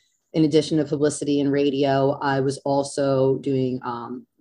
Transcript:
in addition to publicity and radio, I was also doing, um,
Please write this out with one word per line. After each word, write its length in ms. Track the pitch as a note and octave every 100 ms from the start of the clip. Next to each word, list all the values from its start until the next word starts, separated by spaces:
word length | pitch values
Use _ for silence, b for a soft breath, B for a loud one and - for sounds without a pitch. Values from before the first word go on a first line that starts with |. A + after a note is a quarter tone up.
| _ _ _
in 120 | D#3+
addition 340 | D#3 D#3 D3 D#3+
to 80 | D3
publicity 520 | D3+ D3 C#3 C#3+ C#3+
and 140 | C#3
radio, 600 | C#3+ C#3+ C3+ C#3 C3+ C3+ C#3
I 180 | C#3+ C3+
was 160 | C#3 C3+
also 800 | C#3 C#3 C#3 - C#3 C3 C3+ C3+
doing, 420 | C#3+ C3 B2+ B2+
um, 420 | B2 A#2+ A#2 B2 - _